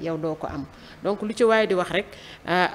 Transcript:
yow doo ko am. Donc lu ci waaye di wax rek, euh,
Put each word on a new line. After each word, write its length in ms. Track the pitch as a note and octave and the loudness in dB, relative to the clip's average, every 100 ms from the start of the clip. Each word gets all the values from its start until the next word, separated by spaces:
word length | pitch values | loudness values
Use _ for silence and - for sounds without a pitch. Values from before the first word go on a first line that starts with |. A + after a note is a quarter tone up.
yow 160 | E3 D#3+ | -4 -4
doo 200 | D#3+ D#3 | -4 -4
ko 100 | - | -8
am. 180 | D3+ C#3 - - - | -8 -10 -12 -20 -6
Donc 180 | F#3 G3+ | -4 -2
lu 100 | G#3+ | -2
ci 80 | A3 | 2
waaye 240 | A#3 A3 G#3 | 4 6 4
di 80 | |
wax 160 | F#3 F3 | 2 0
rek, 160 | F#3+ G#3 - - - - | -2 -4 -10 -20 -12 0
euh, 200 | F3 F3+ | 2 2